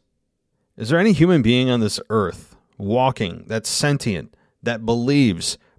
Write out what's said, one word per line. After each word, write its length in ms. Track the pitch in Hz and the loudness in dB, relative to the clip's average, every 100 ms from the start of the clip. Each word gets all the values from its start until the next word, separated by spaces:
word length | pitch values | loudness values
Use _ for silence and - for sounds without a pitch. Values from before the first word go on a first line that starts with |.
| _ _ _ _ _ _ _ - | _ _ _ _ _ _ _ -12
Is 140 | 113 | -2
there 80 | 165 | 2
any 160 | 214 | 4
human 260 | 151 170 170 | 4 4 4
being 300 | 110 123 127 | 4 2 2
on 100 | 123 | 0
this 180 | 107 - - | -2 -4 -4
earth 440 | 110 92 - - _ _ - | -2 -2 -6 -18 _ _ -10
walking 680 | 101 120 131 - 98 85 - | -4 0 0 -2 -6 -8 -8
that's 200 | 113 - | -8 -6
sentient, 680 | - 147 143 120 87 - _ _ _ | -2 -2 -2 -2 -6 -8 _ _ _
that 220 | 117 117 | -8 -4
believes 720 | 113 120 123 143 123 85 - - _ | -2 0 2 2 2 0 -6 -10 _